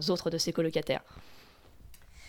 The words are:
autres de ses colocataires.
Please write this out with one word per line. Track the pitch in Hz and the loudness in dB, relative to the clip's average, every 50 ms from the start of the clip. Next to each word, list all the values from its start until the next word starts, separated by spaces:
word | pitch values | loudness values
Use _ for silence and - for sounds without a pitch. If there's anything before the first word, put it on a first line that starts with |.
| 151 160 | 2 2
autres | 180 175 - 170 | 2 4 2 0
de | 165 165 | 0 2
ses | - - 165 | 2 2 2
colocataires. | - 165 160 160 156 151 - 131 - - - - - - - - - - - - - - - - - - - - - - - - - - | 2 2 2 2 0 2 2 0 0 -2 -6 -14 -18 -16 -16 -18 -20 -20 -20 -20 -20 -20 -20 -20 -20 -18 -18 -18 -18 -20 -20 -20 -20 -18